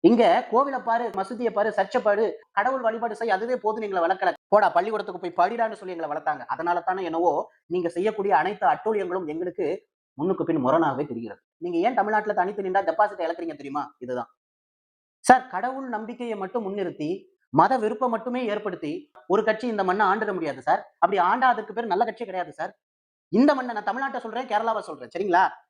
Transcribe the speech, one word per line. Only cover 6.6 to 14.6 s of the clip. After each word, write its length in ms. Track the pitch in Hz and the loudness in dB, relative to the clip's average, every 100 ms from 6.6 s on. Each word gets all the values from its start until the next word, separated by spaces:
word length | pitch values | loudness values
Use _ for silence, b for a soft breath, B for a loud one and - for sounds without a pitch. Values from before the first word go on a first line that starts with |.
| 170 175 | 0 0
தானே 200 | 175 185 | 0 -4
என்னவோ 300 | 175 160 170 151 220 b _ | -2 2 2 2 -4 b _
நீங்க 240 | 180 170 | -2 -2
செய்யக்கூடிய 440 | 175 208 208 202 170 | 0 -2 0 2 2
அனைத்து 300 | 175 202 185 | 2 0 0
அட்டூழியங்களும் 600 | 151 220 214 180 185 160 | 2 0 -2 -2 -4 -4
எங்களுக்கு 400 | 160 180 175 156 185 _ _ _ - | -6 -6 -4 -4 -4 _ _ _ -4
முன்னுக்கு 260 | 170 180 165 | -2 0 0
பின் 180 | 156 | 0
முரணாகவே 400 | 127 156 156 131 147 | 4 4 2 0 -6
தெரிகிறது. 340 | 113 113 - _ _ | -6 -10 -14 _ _
நீங்க 200 | 175 170 | -4 0
ஏன் 200 | 208 233 | 0 0
தமிழ்நாட்டுல 360 | 208 214 214 | 0 0 0
தனித்து 300 | 180 180 208 | -2 -2 -2
நின்றா 180 | 190 190 | -2 0
டெபாசிட் 400 | 190 - 208 185 | 0 2 0 0
இழக்கிறீங்க 320 | 160 170 170 143 | -4 -4 -8 -8
தெரியுமா? 280 | 143 143 127 _ | -8 -6 -8 _
இதுதான் 300 | 123 123 117 _ _ _ | -8 -6 -6 _ _ _